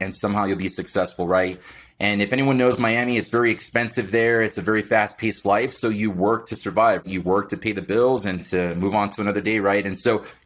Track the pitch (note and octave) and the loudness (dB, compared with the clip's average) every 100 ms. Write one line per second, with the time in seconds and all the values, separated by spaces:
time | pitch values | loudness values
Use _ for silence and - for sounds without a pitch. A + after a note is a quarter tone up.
0 | G2 - G#2 G2+ G2 F#2 F#2+ - F2+ G2+ | -6 -2 0 0 0 0 -2 -6 -4 -2
1 | F2+ - F2 F#2 F#2 F2+ - - - - | -2 -2 0 2 2 -4 -14 -20 -20 -4
2 | G#2 G2+ G2+ B2+ C#3 C3 B2+ B2 A2+ A#2 | -2 0 0 2 2 4 4 4 2 2
3 | B2 A#2+ - A#2 A#2+ G#2+ - A#2+ A#2 - | 0 -2 0 2 2 0 -2 -2 -2 -2
4 | F#2+ A#2 A#2 A2+ A2 G#2+ F#2 G#2+ G#2 A2 | 0 2 2 2 0 -2 0 0 2 2
5 | G#2 - - G2 G2+ G2+ B2+ - A#2 G#2 | 2 -2 -4 -2 0 2 0 -2 -2 0
6 | G#2+ F#2 G2 A2+ - A2 G2+ F2 A2+ F#2 | -2 0 2 0 -2 -8 -4 2 2 2
7 | F2+ F#2+ F2 G2 G2+ F#2 A2+ G2 F2+ G#2+ | -2 -4 0 0 0 -4 -4 -4 0 2
8 | B2+ B2+ G2 F2+ E2+ F2+ F2 E2+ F#2+ G#2+ | 4 2 0 -4 -2 -2 0 0 0 0
9 | G2+ - G#2 G2+ G2 A2 G2 G2+ G2 F#2+ | 0 -2 -2 -2 0 0 2 2 0 -2
10 | B2 G#2+ - - | 0 0 -2 -10